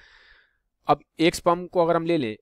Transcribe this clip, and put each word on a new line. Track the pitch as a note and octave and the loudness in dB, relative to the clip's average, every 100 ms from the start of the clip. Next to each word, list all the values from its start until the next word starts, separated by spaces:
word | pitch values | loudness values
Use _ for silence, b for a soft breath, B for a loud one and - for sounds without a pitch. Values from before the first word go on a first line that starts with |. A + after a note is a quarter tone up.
| b b b b b b _ _ - | b b b b b b _ _ -2
अब | D3 _ - | -2 _ 0
एक | E3 | 0
स्पर्म | - F3+ F3 F3 | 0 -2 -2 -2
को | F#3 | 0
अगर | F#3 E3 | 2 0
हम | E3 | 0
ले | E3 | -2
लें, | A2+ G#2 | -2 -8